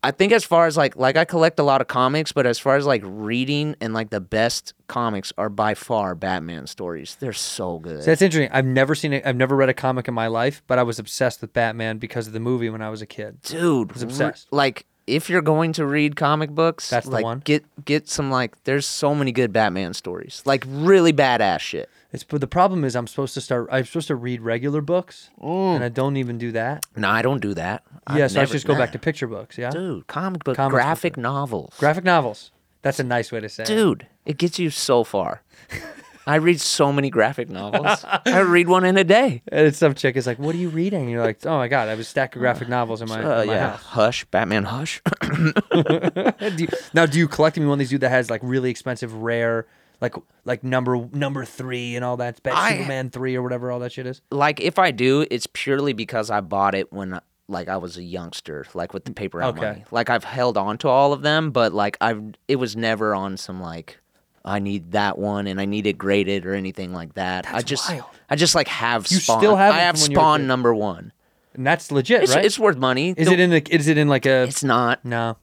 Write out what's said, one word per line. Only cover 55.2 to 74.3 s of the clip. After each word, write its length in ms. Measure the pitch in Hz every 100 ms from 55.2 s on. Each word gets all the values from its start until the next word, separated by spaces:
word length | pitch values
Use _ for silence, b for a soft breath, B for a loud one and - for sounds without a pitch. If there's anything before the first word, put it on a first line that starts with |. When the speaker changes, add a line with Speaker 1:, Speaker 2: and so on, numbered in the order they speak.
| 156
Speaker 1:
it's 160 | 120 -
purely 400 | - - 135 143
because 380 | 113 110 120 107
I 100 | 104
bought 340 | 92 98 98
it 180 | 98 95
when, 280 | 98 95 92 _ _ _
like, 200 | 92 92
I 80 | 95
was 200 | 87 87
a 60 |
youngster, 640 | 87 90 85 - - 73 69
like, 200 | 92 87
with 100 | 98
the 80 | -
paper 260 | - 98 85
route 180 | 127 82
Speaker 2:
Okay. 100 | 107
Speaker 1:
money. 180 | 104 107
Like, 200 | 123 117
I've 140 | 120
held 320 | - 131 123 104
on 220 | 98 104
to 100 | 147
all 240 | 131 143
of 100 | 143
them, 280 | 143 156 160
but, 220 | 127 113
like, 240 | 92 101 -
I've, 220 | 113 110 107 - _
it 80 | 139
was 200 | 123 104
never 380 | 113 110 107
on 220 | 101 98 95
some, 240 | - 92
like, 380 | 87 82 82 - _ _ _ _
"I 140 | - 101
need 340 | 101 101 85
that 260 | 104 101 -
one 280 | 101 101 101
and 140 | 95
I 40 | 98
need 200 | 104 104
it 120 | 98
graded," 480 | 98 101 95 98 87
or 80 |
anything 380 | 98 95 95 92
like 220 | 90 82
that. 320 | 73 92 92 90
I 40 |
Speaker 2:
That's 120 | 113
Speaker 1:
just, 240 | 117 139 -
Speaker 2:
wild. 140 | 160 - b b
Speaker 1:
I 80 | 147
just, 180 | 170
like, 140 | 170 139
have 380 | - 117 117 95
Speaker 2:
You 80 | 185
Speaker 1:
Spawn. 220 | - 113
Speaker 2:
still 160 | 208 202
have 180 | 196
Speaker 1:
I 20 | 165
Speaker 2:
them 60 | 175
Speaker 1:
have 80 | 160
Speaker 2:
from 60 |
when 80 | 151
you 40 | 143
were 40 |
a 40 |
Speaker 1:
Spawn 160 | 156 151
Speaker 2:
kid. 60 | 135
Speaker 1:
number 280 | 127 123
one. 380 | 113 104 85 80 _ _ _ _
Speaker 2:
And 140 | 131 131
that's 240 | 170 -
legit, 320 | 143 127 233
Speaker 1:
It's, 120 | - 139
Speaker 2:
right? 80 |
Speaker 1:
it's 160 | 196 196
worth 160 | 220 143
money. 340 | 131 127 165 180
Speaker 2:
Is 100 | 165
Speaker 1:
The 80 |
Speaker 2:
it 60 | 180
in 100 | 180
the, 240 | 165 147
is 140 | 165 147
it 100 | 151
in, 100 | 147
like, 160 | 135
a 200 | 135